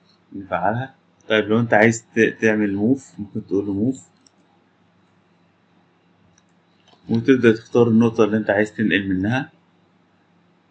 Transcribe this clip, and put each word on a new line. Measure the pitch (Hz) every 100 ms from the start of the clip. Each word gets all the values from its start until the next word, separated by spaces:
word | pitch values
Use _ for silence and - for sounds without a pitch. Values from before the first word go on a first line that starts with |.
| _ _ _
نفعلها. | 101 95 87 92 113 131 _ _ _ -
طيب | 110 104
لو | 110
أنت | 117
عايز | 110 113 113 - 117
ت-، | 107 -
تعمل | 110 107 104
موف، | 98 107 131 - -
ممكن | 101 113 87
تقول | 95 101
له |
موف، | 98 117 131 - _ _ _ _ _ _ _ _ _ _ _ _ _ _ _ _ _ _ _ _ _ _ _ _ _ _ _ _ _ -
وتبدأ | 113 117 131 117
تختار | 110 - 123 120
النقطة | 110 117 113
اللي | 104 107
أنت | 107
عايز | 101 107
تنقل | - 104 90 98
منها | 92 98 127 151 _ _ _ _ _ _ _ _ _ _ _ _